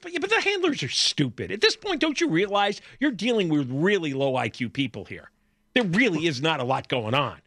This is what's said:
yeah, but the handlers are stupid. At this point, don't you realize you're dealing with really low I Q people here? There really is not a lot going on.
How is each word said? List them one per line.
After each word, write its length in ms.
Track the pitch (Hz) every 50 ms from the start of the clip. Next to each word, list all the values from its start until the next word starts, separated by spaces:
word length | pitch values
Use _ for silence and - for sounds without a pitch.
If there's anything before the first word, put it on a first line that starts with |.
| - 349
yeah, 100 | 349 330
but 100 | 294 392
the 120 | 453 415
handlers 420 | - 403 415 381 349 349 269 - -
are 60 | 120
stupid. 600 | - - - - - - 147 123 - - 101 80
At 100 | 90 214
this 140 | - 440 -
point, 240 | - - 415 359 277
don't 180 | 302 320 277 -
you 80 | 339
realize 540 | 294 160 170 202 196 202 202 202 202 202 - - - - -
you're 120 | 247 302
dealing 360 | 240 170 202 247 240 220 190 165
with 200 | 151 147 139 120
really 420 | 127 139 160 196 208 190 165 151 135
low 220 | 135 139 139 127
I 140 | 127 120 113
Q 200 | - - 127 110
people 360 | - - 139 123 - 113 90
here? 260 | - - 82 - - _ _ _ _ _ _ _ _ -
There 100 | 254 240
really 420 | 185 160 208 269 226 170 151 160
is 140 | 170 143 120
not 180 | 143 160 160 139
a 40 | 123
lot 220 | 123 135 127 - -
going 240 | - 127 110 107 120
on. 200 | 143 139 113 90 - -